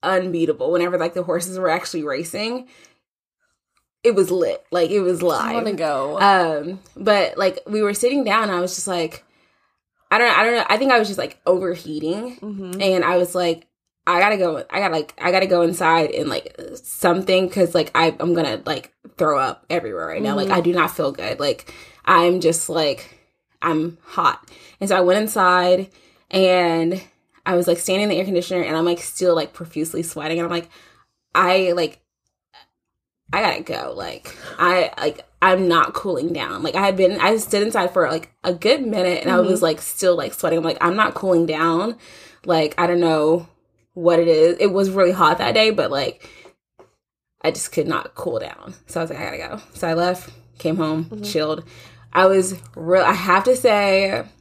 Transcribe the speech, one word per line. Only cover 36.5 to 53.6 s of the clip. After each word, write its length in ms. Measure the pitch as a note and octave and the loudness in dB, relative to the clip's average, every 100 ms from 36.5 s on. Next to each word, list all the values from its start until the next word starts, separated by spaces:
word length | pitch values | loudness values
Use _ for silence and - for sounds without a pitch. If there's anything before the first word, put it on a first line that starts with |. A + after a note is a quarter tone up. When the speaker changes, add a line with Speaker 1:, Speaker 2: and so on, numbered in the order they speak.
| G2 | -6
Speaker 1:
Like, 120 | - F#3 | -4 0
I 60 | G3 | 0
had 100 | F#3+ | 4
been, 240 | F#3 G3 | 2 4
I 160 | F#3 A3 | 2 0
stood 240 | G#3+ G#3 | 0 0
inside 280 | G#3 A3+ F3+ | 0 0 0
for, 180 | F#3 D#3 | 0 0
like, 220 | E3 D#3+ _ | -2 -8 _
a 100 | F#3 | -6
good 320 | F3 G3+ D4 B3 | -2 2 2 0
minute 360 | G#3 F3+ F3 | -2 0 0
and 100 | - | 0
I 80 | F#3 | 2
was, 160 | F3+ G#3 | 4 4
Speaker 2:
Mm-hmm. 40 | E3+ | 2
Speaker 1:
like, 160 | D#3 | 0
still, 340 | - - F#3 E3+ | -6 -2 2 2
like, 180 | C#3+ | -2
sweating. 260 | - F3 E3 | -4 -2 0
I'm 40 | E3 | -2
like, 120 | - | 0
"I'm 140 | F3 F#3+ | 0 2
not 180 | G#3+ | 0
cooling 320 | - F#3+ F3 E3 | 0 0 2 2
down." 520 | D#3 E3 E3 G#3 A#3 - - - _ - | 0 0 0 -2 -6 -16 -20 -20 _ -2
Like, 280 | E3 D3+ - | 0 0 0
I 100 | F3 | 0
don't 120 | F3 | 2
know 460 | E3+ D#3 D3+ E3+ E3 _ _ _ _ | 2 2 2 0 -2 _ _ _ _
what 260 | - E3+ E3+ | 0 2 4
it 80 | E3+ | 4
is. 300 | D#3 D#3+ F3 | 6 6 4
It 80 | G3+ | 2
was 180 | F#3+ G3 | 2 0
really 200 | F#3+ F3+ | 4 2
hot 280 | F#3+ E3 E3+ | 4 2 4
that 140 | - A3 | 2 4
day, 160 | A3 | 2
but, 180 | G#3+ D3+ | 2 -2
like, 380 | C3+ C3+ - - - - _ _ _ - _ _ _ _ _ | -2 -4 -6 -20 -20 -20 _ _ _ -20 _ _ _ _ _
I 100 | D#3 | -4
just 200 | E3 - | -4 -6
could 160 | - D#3 | -4 -2
not 260 | C3+ - - | -4 -8 -10
cool 240 | - A2+ | -8 -6
down. 360 | F#2+ - - - _ | -8 -16 -20 -20 _
So 120 | - | -8
I 40 | |
was 60 | D#3+ | -8
like, 100 | D3+ | -8
"I 180 | - C#3+ | -10 -10
gotta 180 | D#3+ G#3 | -12 -14
go." 40 | - | -16
So 140 | - F3 | -8 -4
I 60 | |
left, 360 | E3 F3 F3+ - - _ _ | 0 0 -2 -8 -20 _ _
came 160 | E3 D#3 | -4 -2
home, 280 | D#3 D#3+ E3 | -2 -4 -6
Speaker 2:
Mm-hmm. 180 | G#3+ | -10
Speaker 1:
chilled. 400 | G#3 E3 D3+ D#3 - - - - - | -6 -4 -2 -6 -10 -20 -20 -20 -6
I 120 | - F#3+ | 4 4
was 280 | G3 F#3 F#3 - - | 6 2 -4 -14 -12
real, 280 | E3 F#3 | 0 2
I 100 | - | 4
have 300 | G3+ F#3 F#3 B3+ | 0 2 2 4
to 100 | |
say 680 | B3+ | 2